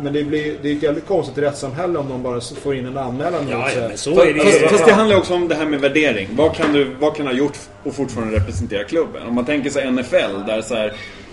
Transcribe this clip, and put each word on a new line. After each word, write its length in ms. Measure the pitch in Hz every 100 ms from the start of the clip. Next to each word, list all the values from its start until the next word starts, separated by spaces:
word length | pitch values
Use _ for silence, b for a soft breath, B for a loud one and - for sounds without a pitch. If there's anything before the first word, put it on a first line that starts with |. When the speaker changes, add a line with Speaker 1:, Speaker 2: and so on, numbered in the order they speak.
Speaker 1:
men 120 | 143
det 100 | 147
blir, 320 | 147 151 151 143
det 100 | 143
är 40 | 147
ett 80 |
jävligt 240 | 151 156 -
konstigt 300 | 185 139 123
rättssamhälle 600 | 143 143 139 131 180 160
om 100 | 135
de 140 | 127
bara 140 | 127 120
s-, 160 | - 147
får 120 | 143 135
in 100 | 123
en 120 | 139
anmälan. 500 | 127 123 165 170 139
Speaker 2:
Ja, 120 | - 131
Speaker 1:
Och 40 |
så 80 | 123
Speaker 2:
ja, 80 | 113
men 100 | 104
så 180 | 135 170
Speaker 3:
Fast, 120 | -
Speaker 2:
är 60 |
det 60 | 151
ju. 60 | -
Speaker 3:
fast, 140 | - -
fast 140 | 208 165
det 60 |
handlar 220 | 202 220 190
ju 40 |
också 140 | 175
om 140 | 175 175
det 80 | 156
här 100 | 156
med 140 | 147
värdering. 460 | 139 151 147 104 95 117
Vad 200 | 156 -
kan 180 | 156
du, 100 | 147 131 127
vad 160 | 151 151
kan 100 | 139
du 60 |
ha 60 | 127
gjort 200 | 143 - - -
och 100 | 147 131
fortfarande 400 | 127 117 110 107
representera 460 | 98 101 120 101
klubben? 380 | 104 165 123 - 101
Om 80 | 120
man 100 | 123
tänker 240 | 147 139
sig 140 | 139 135
N 100 | 127
F 120 | 123
L, 300 | 180 113 98 104
där 140 | 110
så 140 | 110 117
här, 180 | 107 B B B B